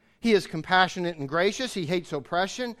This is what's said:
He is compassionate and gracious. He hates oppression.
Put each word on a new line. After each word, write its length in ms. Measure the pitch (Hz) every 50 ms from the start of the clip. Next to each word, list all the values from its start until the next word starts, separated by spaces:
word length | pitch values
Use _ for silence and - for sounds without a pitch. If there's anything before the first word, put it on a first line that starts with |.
| _ _ _ _
He 140 | - 233 220
is 140 | 190 -
compassionate 720 | - - 160 151 - 185 185 185 175 - 190 180 170 175 156
and 100 | 139 135
gracious. 460 | 147 165 175 202 220 - 262 240 -
He 100 | 196 175
hates 280 | 160 180 180 160 - 165
oppression. 600 | 147 127 - - 170 185 190 - - 254 240 226 -